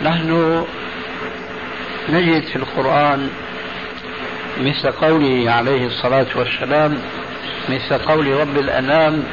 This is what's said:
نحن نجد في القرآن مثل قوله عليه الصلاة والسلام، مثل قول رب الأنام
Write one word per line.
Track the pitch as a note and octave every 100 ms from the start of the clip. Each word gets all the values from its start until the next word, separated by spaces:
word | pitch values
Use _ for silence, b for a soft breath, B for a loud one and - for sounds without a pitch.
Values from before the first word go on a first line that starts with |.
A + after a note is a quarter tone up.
نحن | D3 E3+ D#3+ E3 D#3+ E3 E3 - - - - - - - - - - - - - -
نجد | D#3+ E3+ D#3+
في | - C3+
القرآن | C3 - C3+ C#3+ D3 C#3 C3+ - - - - - - - - - - - - -
مثل | C3 C#3+ C#3+
قوله | B2 D#3 D#3+ C#3+ B2+ A#2
عليه | A#2 A#2+ C3+ B2
الصلاة | - B2+ C3+ B2+
والسلام، | - B2 - B2+ D3 D3+ C#3+ - - - - - - -
مثل | B2+ - C3+
قول | - D#3 C#3+
رب | C#3 D3+ C#3+
الأنام | C#3 C3 C3 D#3 D#3 D#3 A#2+